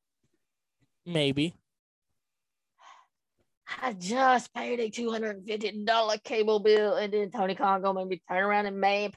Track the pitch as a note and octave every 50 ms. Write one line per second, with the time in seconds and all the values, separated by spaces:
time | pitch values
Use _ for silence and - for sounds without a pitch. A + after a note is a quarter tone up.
0 | _ _ _ _ _ _ _ _ _ _ _ _ _ _ _ _ _ _ _ _
1 | _ F3 E3+ D#3 C#3+ C#3 C3+ C#3 D3+ F3 - _ _ _ _ _ _ _ _ _
2 | _ _ _ _ _ _ _ _ _ _ _ _ _ _ _ _ - - - -
3 | _ _ _ _ _ _ _ _ _ _ _ _ _ - - - C4 B3+ G#3 F3+
4 | F3 F#3+ A#3+ C4 C4+ B3+ B3+ A#3 - - - A#3+ A#3+ A#3+ B3 A#3+ A3+ G#3+ - A#3+
5 | A#3+ A3+ A3+ A3 A3 G#3+ G3+ F#3+ F#3 A3 G#3+ G#3 A3 G3 G#3+ G#3+ G#3 A3+ A3+ A3+
6 | A3 A3 G#3+ G#3+ - - B3+ A3 G#3+ G#3+ G#3+ G#3 G3 G#3+ G#3+ G#3+ G#3+ G#3 E3+ F#3
7 | G#3 G3+ G#3 G#3 G#3 F#3 - A3+ F#3+ F#3+ F#3 F#3 G#3 G3 G3 F#3+ F#3+ G3 F#3+ F#3+
8 | F#3 F#3 F#3 F3 _ - F3+ F#3 G3+ G#3 G#3 G#3 G#3 G3+ G3 G3 G3 G3 G3+ G3+
9 | G#3 G3 -